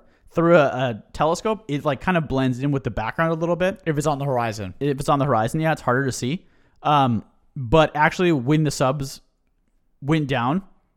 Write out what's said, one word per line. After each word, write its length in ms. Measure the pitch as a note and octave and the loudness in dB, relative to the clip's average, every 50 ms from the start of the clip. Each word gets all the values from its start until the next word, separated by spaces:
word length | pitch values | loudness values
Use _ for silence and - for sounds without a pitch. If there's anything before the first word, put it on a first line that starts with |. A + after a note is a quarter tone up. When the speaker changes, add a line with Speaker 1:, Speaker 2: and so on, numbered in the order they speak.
| - _ _ _ _ - | -14 _ _ _ _ -6
Speaker 1:
through 260 | - F3 E3 E3+ E3+ | -2 2 4 6 8
a, 80 | E3 C#3+ | 6 6
a 380 | B2 - B2+ C3+ B2 A2+ G2+ - _ - | 4 2 -2 -2 -2 -4 -6 -12 _ -4
telescope, 500 | - D3 D#3 F3 - - A3 A3 - - | -2 0 0 0 -2 -2 -4 -4 -4 -6
it, 180 | - C#3+ C#3+ C3 | -6 -6 -4 -2
like, 160 | D3+ C#3 A#2+ | -4 -4 -4
kind 160 | - F#3 F3 | -2 0 0
of 100 | E3 D3+ | 0 0
blends 320 | A#2+ C3 C3 C3 C3 B2+ B2 | 0 0 0 0 0 0 -2
in 120 | C3+ D3 | -2 -2
with 120 | C#3+ C3+ - | -2 -2 -2
the 80 | A#2+ | -4
background 400 | G2 A2 G#2+ A2+ - - E3 E3 | -4 -4 -4 -4 -2 -2 -2 0
a 40 | E3 | 0
little 200 | D#3+ E3+ E3 F3 | -2 -2 -2 -2
bit. 260 | D#3+ F#3 F#3 F#3+ - - | 0 -2 -2 -4 -4 -4
Speaker 2:
If 120 | E3 D3 | -4 -2
it's 100 | D3 C#3 | -2 0
on 120 | D#3 D3 C3+ | -2 -2 -2
the 60 | C#3 | -2
horizon. 480 | C#3+ C3 A#2+ A#2 A#2 G#2 G#2+ G2+ F#2 - - | -2 -2 -2 -2 -2 -4 -6 -8 -10 -8 -4
Speaker 1:
If 200 | C#3 D3 C3+ C3+ | -4 -4 -2 -2
it's 80 | D3+ | 0
on 120 | - D3 C#3 | 0 0 2
the 60 | C3 | 2
horizon, 360 | D3 B2 G#2+ A2 A#2 - D#3+ | 2 2 0 0 0 -2 -2
yeah, 100 | D#3 D#3+ | -2 -2
it's 100 | D3+ - | -2 -2
harder 240 | - C3+ B2 C3 C#3 | 0 0 0 0 0
to 60 | B2+ | -2
see. 340 | A#2 - B2 B2 D#3+ F#3+ - _ _ _ _ _ _ _ - | -4 -4 -4 -4 -6 -6 -8 _ _ _ _ _ _ _ 0
Um, 400 | D3+ D3 C#3+ C3+ B2 A#2 G2 - _ _ _ _ _ - | 2 2 4 4 2 2 0 -4 _ _ _ _ _ -12
but 400 | C#3+ B2+ A2 C3+ D#3+ D#3 C#3+ - | -10 -4 2 4 4 4 4 2
actually, 360 | C#3+ D3+ D#3+ - - F#3 F3 | 2 2 2 2 2 2 2
when 320 | D#3+ C3+ A#2 C3 D#3 D#3 D#3 | 2 2 2 2 2 2 2
the 80 | D3 | 0
subs 500 | - - C#3+ C3 C#3+ D3 C3+ C3+ - - _ _ _ _ _ _ _ _ _ _ _ _ _ _ _ _ | 0 0 0 0 0 -2 -6 -10 -12 -16 _ _ _ _ _ _ _ _ _ _ _ _ _ _ _ _
went 260 | C3+ C3+ D#3+ D#3+ D3+ | -4 -2 0 0 0
down 360 | B2+ C3+ B2 A#2+ B2 D#3 G3 - - _ _ _ _ _ | 0 -2 0 0 0 -2 -2 -4 -8 _ _ _ _ _